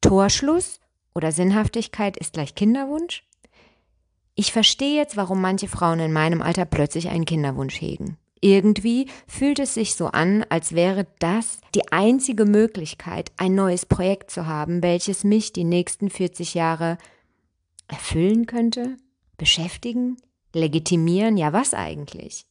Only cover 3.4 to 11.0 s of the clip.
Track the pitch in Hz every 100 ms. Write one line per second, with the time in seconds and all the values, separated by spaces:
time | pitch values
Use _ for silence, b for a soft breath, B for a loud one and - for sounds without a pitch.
3.4 | b b b b b b _ _ _ -
4.4 | 208 226 214 - 277 294 294 214 185 190
5.4 | 185 190 202 - 175 165 160 156 160 170
6.4 | - 170 - - 147 - 165 165 160 160
7.4 | 147 131 135 - - - - - _ _
8.4 | 202 196 202 208 208 240 262 B B -
9.4 | 277 277 269 - 214 - 170 - 170 202
10.4 | - 165 160 165 175 190